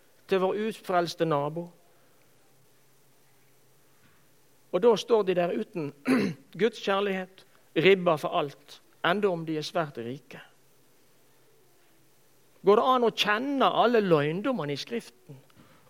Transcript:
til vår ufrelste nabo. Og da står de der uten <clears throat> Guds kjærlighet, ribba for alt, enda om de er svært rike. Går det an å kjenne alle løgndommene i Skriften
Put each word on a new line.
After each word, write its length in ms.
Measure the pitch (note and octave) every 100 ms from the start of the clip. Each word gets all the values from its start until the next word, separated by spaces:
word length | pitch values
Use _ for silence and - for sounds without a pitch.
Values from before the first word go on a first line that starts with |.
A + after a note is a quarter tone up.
| _ _ -
til 120 | F#3+
vår 200 | F#3 G3+ A3
ufrelste 580 | G#3 - F3+ E3+ - E3
nabo. 380 | D3 C#3+ D#3+ E3+ - _ _ _ _ _ _ _ _ _ _ _ _ _ _ _ _ _ _ _ _ _ _ _ _ _ _ _ _ _
Og 80 | F3+
da 140 | A#3 G3
står 300 | - A3+ F#3+
de 80 | F3+
der 160 | F3
uten 380 | A#3 G#3+ F3+ D3 - -
<clears throat> 540 | B3+ G3+ C#3+ - E3
Guds 200 | G#3+ -
kjærlighet, 640 | - G3 G3+ F#3+ F#3 - - _ _ E3+
ribba 380 | D#3+ G3 F3 D3+
for 160 | F3 F3
alt, 400 | D3 - - - _ _ D#3+
enda 240 | G3 G3+
om 160 | E3+ D#3+
de 140 | D#3
er 60 | D3+
svært 320 | F3+ D3+ B2+
rike. 400 | A#2 C#3 - - - _ _ _ _ _ _ _ _ _ _ _ _ _ _ _ _ _ _ _ _ _ F3
Går 140 | G#3
det 80 | C4 B3+
an 100 | A3+
å 60 |
kjenne 560 | - G3+ G#3+ C4+ C#4 G3+ D#3+
alle 180 | G#3+ A#3
løgndommene 720 | G3+ D#3+ D3 E3+ A3 A#3+ D3
i 60 | C#3+
Skriften 580 | - A#3 - - - C3+ - - - - _